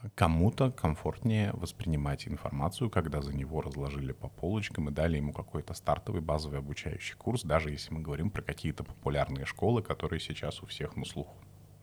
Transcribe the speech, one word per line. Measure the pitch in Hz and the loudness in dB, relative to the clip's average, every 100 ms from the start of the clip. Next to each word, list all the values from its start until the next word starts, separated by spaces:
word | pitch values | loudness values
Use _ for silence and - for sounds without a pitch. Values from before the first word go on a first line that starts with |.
| 110 - | -8 4
кому-то | 85 80 92 - 131 | 6 8 6 6 2
комфортнее | - 85 78 80 - 113 107 101 | 4 2 2 0 0 2 4 4
воспринимать | - 90 - 85 76 71 69 - | 0 -4 -4 0 2 2 -2 -4
информацию, | 71 - 69 76 - 113 | -4 -4 0 0 2 2
когда | 92 78 73 | 2 2 0
за | 71 | -2
него | 69 69 78 | -2 -2 -2
разложили | 71 69 69 69 65 | -2 -4 -4 -2 -4
по | - - | -6 -10
полочкам | - 85 107 104 - 73 | -4 -2 -2 -2 -2 -2
и | |
дали | 71 82 78 | 2 4 4
ему | 73 | 0
какой-то | - - 78 - | -4 -6 -6 -6
стартовый | 87 - 73 - 95 | -4 0 0 0 -2
базовый | 80 76 76 71 | 0 0 0 -4
обучающий | 71 69 - 73 - | -4 -6 -6 -6 -8
курс, | - - 120 | -6 -2 -2
даже | 82 78 78 | 2 2 2
если | 71 - | -4 -6
мы | 80 | -6
говорим | 78 71 82 | -4 -2 -2
про | 73 | -2
какие-то | 73 80 80 - | -4 -4 -4 -4
популярные | 73 - - 71 69 67 | -6 -4 -2 2 0 0
школы, | 67 - 101 117 | -6 0 2 2
которые | - - 78 82 | 0 -4 -2 -2
сейчас | - - 76 - | -4 -6 -6 -6
у | - | -10
всех | - - - | -8 -6 -4
на | |
слуху. | - - - - - - - - | -6 -6 -8 -10 -20 -20 -20 -20